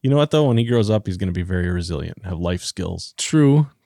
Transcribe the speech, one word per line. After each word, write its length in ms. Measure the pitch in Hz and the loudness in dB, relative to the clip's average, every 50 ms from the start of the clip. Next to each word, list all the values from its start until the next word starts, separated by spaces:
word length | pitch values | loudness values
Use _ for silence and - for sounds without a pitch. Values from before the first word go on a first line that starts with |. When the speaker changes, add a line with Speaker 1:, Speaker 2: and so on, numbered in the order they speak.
Speaker 1:
you 80 | - 131 | 2 2
know 60 | 139 | 2
what 140 | 147 147 147 | 2 2 2
though? 160 | - 156 151 135 | 2 2 2 4
When 100 | 120 113 | 2 2
he 60 | 117 | 2
grows 260 | 117 120 117 107 104 | 2 2 2 2 2
up, 160 | 110 107 - | 2 0 0
he's 100 | - 92 | -4 -6
gonna 140 | 90 98 92 | -4 -4 -4
be 100 | 87 92 | -2 -4
very 260 | 87 90 92 90 87 87 | -4 -2 -2 -2 -2 -2
resilient, 540 | 87 90 85 85 87 71 69 85 82 - - | -2 -4 -4 -4 -6 -6 -6 -8 -12 -12 -10
have 140 | 90 87 80 | -8 -6 -4
life 240 | 87 87 90 87 - | -2 -2 -2 -4 -6
skills. 500 | - - - 90 85 87 85 - - _ | -10 -8 -6 -6 -6 -6 -8 -12 -14 _
Speaker 2:
True, 520 | - - - - 156 147 139 139 151 151 139 _ _ _ | -8 -6 0 2 4 6 6 6 4 2 0 _ _ _